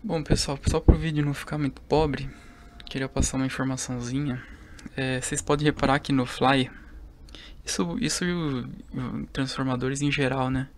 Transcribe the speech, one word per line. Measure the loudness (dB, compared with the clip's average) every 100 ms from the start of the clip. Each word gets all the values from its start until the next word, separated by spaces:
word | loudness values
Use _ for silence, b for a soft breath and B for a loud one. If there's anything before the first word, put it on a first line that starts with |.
Bom, | -2 -2
pessoal, | 2 2 2 -2 0
só | 8
pro | 8 8
vídeo | 4 2
não | 0
ficar | 0 -4 -2
muito | -2 -2
pobre, | 2 4 4 0 -6 B B B B B
queria | -10 -6 -2
passar | 0 0 0
uma | -2
informaçãozinha. | -2 -4 -4 -4 -6 -4 -2 -2 -4 B B B B -10
É, | -4 -2 -2
vocês | -2 -4
podem | 0 4
reparar | 4 4 2 2
que | 2
no | 0 0
Fly, | 2 4 4 2 B B B -18 -18 -18 B B B
isso, | -6 -2 -2 0
isso | -2 0
e | 0
o, | 0 -2 -2 -6 -12 -10
o | -8 -6 -6 -6
transformadores | -4 -4 -2 0 0 0 0
em | 0
geral, | 2 2 2 0
né? | 0 -2